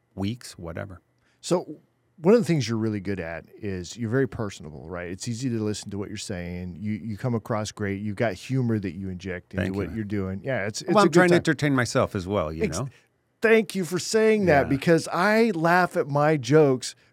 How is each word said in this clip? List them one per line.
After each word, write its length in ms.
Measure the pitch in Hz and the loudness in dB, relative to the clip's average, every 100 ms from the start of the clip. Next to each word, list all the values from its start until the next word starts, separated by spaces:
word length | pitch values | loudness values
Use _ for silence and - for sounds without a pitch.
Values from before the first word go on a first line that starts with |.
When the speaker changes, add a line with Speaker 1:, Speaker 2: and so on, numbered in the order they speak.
| _ | _
Speaker 1:
weeks, 440 | - 98 120 - - | -6 -4 -6 -12 -14
whatever. 420 | 82 80 98 90 _ _ _ _ | -12 -10 -10 -14 _ _ _ _
Speaker 2:
So 380 | - 175 147 147 _ _ _ _ | -2 -2 -2 -16 _ _ _ _
one 140 | 165 233 | 6 6
of 40 | |
the 60 | 170 | 6
things 240 | 160 113 | 0 2
you're 80 | 113 | 0
really 220 | 110 104 | 0 -2
good 200 | 95 95 | -4 -6
at 260 | 82 80 - - | -6 -10 -12 -12
is 380 | 104 92 85 110 | -8 -8 -8 -8
you're 120 | 113 | -2
very 160 | 131 131 | 0 0
personable, 600 | - 104 - 76 73 78 | -2 -8 -8 -16 -16 -12
right? 200 | 87 87 | -10 -10
It's 180 | 98 - | -8 -8
easy 220 | 117 131 | -6 -4
to 100 | 113 | -2
listen 300 | 107 101 - | -4 -4 -8
to 80 | 98 | -8
what 120 | 101 | -8
you're 80 | 107 | -10
saying. 600 | - 90 87 90 90 80 | -8 -8 -8 -8 -10 -8
You, 140 | 104 | -6
you 240 | 107 107 101 | -6 -6 -6
come 160 | 131 | -4
across 380 | 117 - 110 107 | -4 -2 -4 -4
great. 280 | - 101 98 | -6 -4 -4
You've 140 | 107 98 | -6 -2
got 180 | 113 95 | -2 -4
humor 420 | - 131 120 110 | -4 -2 0 0
that 140 | 95 | -2
you 160 | 85 95 | -6 -8
inject 440 | 90 95 90 - 95 | -8 -8 -8 -8 -4
into 80 | |
Speaker 1:
Thank 120 | 95 98 | -2 -2
Speaker 2:
what 140 | 90 | -4
Speaker 1:
you. 60 | 110 | -6
Speaker 2:
you're 80 | 101 | -4
doing. 360 | 104 95 95 | -4 -4 -6
Yeah, 240 | 123 120 101 | -6 -4 -4
it's, 140 | - | -6
it's 60 | - | 0
Speaker 1:
Well, 100 | 208 | 4
Speaker 2:
a 20 | |
Speaker 1:
I'm 60 | 202 | 6
Speaker 2:
good 60 | |
Speaker 1:
trying 160 | 165 180 | 6 6
to 40 | |
Speaker 2:
time. 40 | 175 | 4
Speaker 1:
entertain 380 | - 151 147 131 | 2 0 2 2
myself 380 | 117 131 95 104 | 2 0 0 -2
as 120 | 87 | -2
well, 260 | 101 78 | -2 -2
you 100 | 80 87 | -2 -4
Speaker 2:
Ex- 120 | 90 | -4
Speaker 1:
know? 120 | 131 _ _ _ _ _ | -6 _ _ _ _ _
Speaker 2:
Thank 360 | 220 226 - 190 | 4 4 4 -4
you 100 | 160 | -2
for 140 | 180 | -4
saying 460 | - 220 220 214 180 | 0 2 4 4 6
that, 160 | 143 120 | 4 4
Speaker 1:
Yeah. 40 | |
Speaker 2:
because 380 | 135 170 165 - | 0 4 4 4
I 380 | 160 196 220 233 | 0 2 4 4
laugh 420 | 165 165 180 175 180 | 2 4 4 4 0
at 120 | 139 | 0
my 300 | 143 151 156 | 2 4 2
jokes 580 | 117 156 143 131 - - _ | 4 6 6 4 -2 -14 _